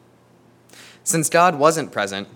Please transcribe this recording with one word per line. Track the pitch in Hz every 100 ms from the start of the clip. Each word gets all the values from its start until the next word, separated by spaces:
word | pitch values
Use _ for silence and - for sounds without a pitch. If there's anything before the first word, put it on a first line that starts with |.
| _ _ _ _ _ _ _ - - -
Since | - 165 151
God | 170 180 143
wasn't | 156 160 110
present, | 113 101 98 98